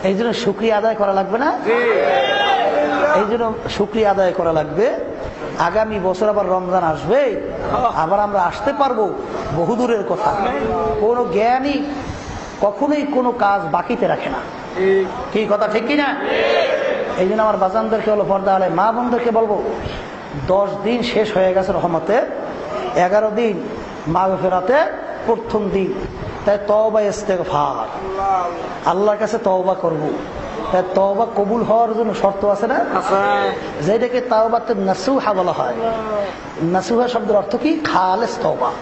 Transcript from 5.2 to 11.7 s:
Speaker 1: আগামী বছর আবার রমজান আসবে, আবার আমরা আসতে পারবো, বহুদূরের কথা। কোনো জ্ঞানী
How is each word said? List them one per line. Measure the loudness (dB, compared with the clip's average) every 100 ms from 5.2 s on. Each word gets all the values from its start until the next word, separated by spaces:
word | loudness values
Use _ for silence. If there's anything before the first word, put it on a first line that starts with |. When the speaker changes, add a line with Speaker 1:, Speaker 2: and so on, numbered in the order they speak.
| -10 -8 -10 0
Speaker 1:
আগামী | 0 2 0 0
বছর | -2 0 2
আবার | 2 2
রমজান | 0 0 0
আসবে, | 0 -2 0 2 2 -2 -6 -6 -4 0 0 0
আবার | 2 2
আমরা | 2 2
আসতে | 0 0 -4
পারবো, | 0 0 2 0 -2 -8 -8 -4 -2
বহুদূরের | 0 0 0 0 0
কথা। | 0 0 0 -2 -2 -2 -2 -2 2
কোনো | 2 2 0
জ্ঞানী | 2 2 2 0